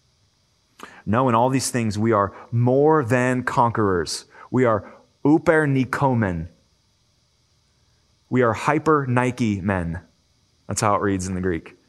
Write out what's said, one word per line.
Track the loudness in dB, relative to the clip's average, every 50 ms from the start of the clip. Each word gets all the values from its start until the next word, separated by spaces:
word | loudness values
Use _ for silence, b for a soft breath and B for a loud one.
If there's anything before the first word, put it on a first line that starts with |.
| _ _ _ _ _ _ _ _ _ _ _ _ _ _ _ -20 B B B B B
No, | B 0 0 2 2
in | 4
all | 4 2 2
these | 0 0 -2 -2
things, | -4 -4 -2 -2 -2 -2
we | 0 2 2
are | 2 2 0 B B B B
more | -2 0 2 2 2 4 4 4 2 2 2
than | 0 0 0 2 0 -2 -2 -4
conquerors. | -4 0 0 0 0 0 0 0 0 0 -2 -2 -4 -8 -12 -12 B B B B B
We | -2 0 2
are | 2 2 0 B B B B B B _ _ 0
upernikomen. | 2 2 2 4 2 2 2 2 2 0 -2 -2 -2 -2 -2 0 0 0 0 0 -2 -2 -4 -8 -10 _ _ _ _ _ _ _ _ _ _ _ _ _ _ _ _ _ _ _ _ _ _ _ _ _ _ _ _ _ _ _ _ _ _ _ -4
We | 0 2 2
are | 2 2
hyper | 0 0 0 0 0 2 2 2 2 2
Nike | 0 0 0 0 0 -2 -2 -2 -2 -2 -2
men. | -2 -2 -2 -2 -2 -6 -8 -10 -12 _ _ _ _ _ _ _ _ _ _ _ _
That's | -10 -6 -2
how | 0 0 0
it | 0
reads | 0 -2 -2 -2 -4 -6
in | -6
the | -4
Greek. | -4 -4 -4 -4 -8 -12 -20 _ _